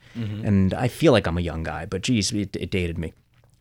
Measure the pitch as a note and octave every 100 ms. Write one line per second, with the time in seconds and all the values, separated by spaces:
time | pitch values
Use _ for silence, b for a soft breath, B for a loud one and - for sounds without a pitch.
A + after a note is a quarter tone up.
0 | b - A2 G#2 G#2+ G2 F#2+ F#2+ A#2+ -
1 | D#3+ A2+ F#2+ E2+ F2 D#2+ D#2+ D#2 E2 F#2+
2 | - A#2 F#2+ G2+ G2+ - F2+ F#2+ E2+ E2+
3 | D#2+ - _ _ _ _